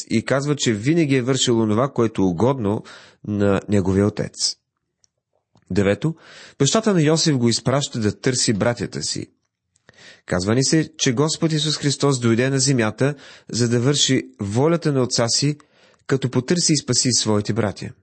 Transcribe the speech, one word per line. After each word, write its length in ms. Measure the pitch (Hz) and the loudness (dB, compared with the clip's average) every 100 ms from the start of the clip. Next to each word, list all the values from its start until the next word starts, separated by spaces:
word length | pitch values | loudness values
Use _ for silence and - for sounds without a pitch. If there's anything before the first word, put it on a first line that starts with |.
| - | -2
и 160 | 110 - | -2 0
казва, 300 | 131 143 143 | -2 0 -2
че 180 | 127 | 0
винаги 420 | 104 120 170 147 135 | 0 0 0 2 0
е 60 | |
вършил 400 | 120 135 - 117 | 0 0 2 2
онова, 300 | 110 104 139 | 2 0 0
което 280 | - 113 - | 0 -2 2
е 40 | 95 | 0
угодно 580 | 85 117 135 98 107 - - - _ - | 2 0 2 -2 -4 -6 -20 -20 _ -6
на 340 | 101 101 95 - | 0 2 2 2
неговия 380 | 101 92 95 101 | 0 2 2 2
отец. 480 | - - - - - _ _ _ _ _ _ _ _ _ _ _ | 0 -8 -6 -6 -6 _ _ _ _ _ _ _ _ _ _ _
Девето, 440 | 95 98 101 160 - - - - _ | 0 0 0 -4 -8 -18 -20 -20 _
бащата 340 | 139 220 220 | 0 2 2
на 80 | 185 | 2
Йосиф 360 | 147 156 165 135 | 2 2 2 2
го 120 | 117 | 2
изпраща 500 | 110 - 135 139 127 | 0 0 0 -2 -2
да 200 | 104 - | -2 0
търси 340 | 131 127 - | -2 0 0
братята 500 | 104 113 120 87 69 | 0 0 -2 -6 -6
си. 280 | - - - _ _ _ _ _ _ _ - - - | -8 -8 -10 _ _ _ _ _ _ _ -20 -20 -4
Казва 300 | 90 95 120 | -2 0 0
ни 80 | |
се, 320 | 135 160 156 - | 2 0 0 -2
че 160 | 135 | -2
Господ 380 | 117 156 - 165 | 0 0 0 -2
Исус 260 | 156 151 - | 0 -2 -2
Христос 420 | 143 135 143 131 | -2 0 0 2
дойде 300 | 117 113 127 | 2 2 2
на 100 | 135 | 0
земята, 560 | 135 131 110 - 135 147 - - - | 2 2 0 0 -2 -2 -14 -20 -10
за 200 | 113 120 | -2 0
да 100 | 120 | 2
върши 500 | 123 147 - 131 - - | 0 0 2 0 -2 -8
волята 540 | 101 110 151 170 160 | -4 0 2 0 0
на 80 | 135 | 0
отца 260 | 120 - 117 | 0 0 0
си, 300 | - 143 147 - _ _ _ - | 0 -2 -4 -12 _ _ _ -4
като 240 | 135 127 | -2 0
потърси 420 | 127 127 175 - | -2 0 0 0
и 40 | 151 | 0
спаси 320 | - 123 127 | 0 -2 0
своите 420 | 117 107 104 104 | 0 0 0 0
братя. 380 | 110 107 - - - | -2 -2 -4 -12 -14